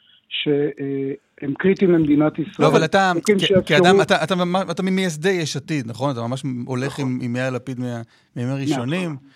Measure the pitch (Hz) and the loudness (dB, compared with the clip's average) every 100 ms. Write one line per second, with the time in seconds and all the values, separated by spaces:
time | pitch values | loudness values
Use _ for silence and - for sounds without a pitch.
0 | _ _ _ - 156 143 143 143 139 139 | _ _ _ -6 0 0 0 -4 -6 -4
1 | 135 - _ _ 139 143 190 190 190 170 | -6 -8 _ _ -8 0 0 4 4 4
2 | 151 147 151 151 143 - 151 156 160 196 | 4 4 2 0 -6 2 4 4 4 2
3 | 190 170 190 196 175 190 - 151 180 196 | 2 0 2 2 4 2 4 4 6 6
4 | 156 180 156 185 175 180 185 170 190 190 | 4 2 2 0 0 -2 -2 -4 -2 0
5 | 190 151 180 185 151 139 135 156 113 107 | -2 -2 -2 0 -2 -6 -6 -6 -6 -4
6 | 139 120 117 131 139 123 127 127 135 139 | -4 -2 -4 -6 -6 -8 -6 -4 -4 -4
7 | 127 127 123 123 131 123 123 123 123 120 | -4 -4 -4 -4 -4 -4 -8 -8 -8 -8
8 | 113 _ _ - 123 139 139 143 120 175 | -12 _ _ -8 -6 -4 -2 -4 -4 -4
9 | 175 139 - | -6 -8 -14